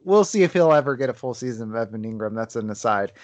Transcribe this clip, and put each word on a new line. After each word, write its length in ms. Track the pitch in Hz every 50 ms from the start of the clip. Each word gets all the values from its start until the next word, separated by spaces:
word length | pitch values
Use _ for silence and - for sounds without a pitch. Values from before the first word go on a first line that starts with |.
| -
we'll 200 | 180 196 208 196
see 180 | - - 208
if 100 | 185 170
he'll 200 | - 180 170 160
ever 240 | 151 147 131 143 135
get 120 | 127 135 131
a 60 | 113
full 180 | - - 127
season 380 | 120 - 127 127 117 110 113 107
of 60 | 110
Evan 280 | 113 113 104 110 110 107
Ingram. 300 | 113 113 107 107 107 107
That's 220 | 113 113 110 -
an 120 | 117 107 107
aside. 440 | 104 - - 113 107 101 101 98 - -